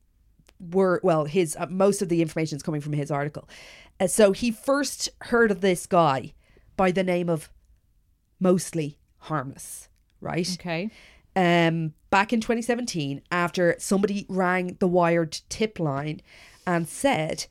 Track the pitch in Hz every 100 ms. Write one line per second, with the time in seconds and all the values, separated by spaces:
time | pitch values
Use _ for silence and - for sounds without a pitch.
0 | _ _ _ _ _ - 175 180 190 175
1 | 185 156 147 175 165 - 170 185 196 196
2 | 180 170 165 165 160 143 - 151 147 147
3 | 143 143 147 - - - - - - -
4 | 185 - 208 196 240 220 - 277 269 -
5 | - - - 233 226 185 190 180 - 180
6 | 160 131 139 - _ _ _ - 190 180
7 | 185 180 175 165 - _ _ _ _ _
8 | _ _ _ - 185 180 - 165 156 -
9 | _ _ - 156 135 - - - - _
10 | _ _ - 151 175 180 180 165 214 -
11 | - _ _ - 175 175 165 165 160 -
12 | _ 196 214 240 220 233 226 240 240 175
13 | 139 139 - 175 175 185 175 - - 196
14 | 202 202 - 185 180 185 180 160 185 180
15 | 170 170 160 - - - 220 - 156 135
16 | 151 151 - - - - - 170 170 -
17 | 285 196 156 165 -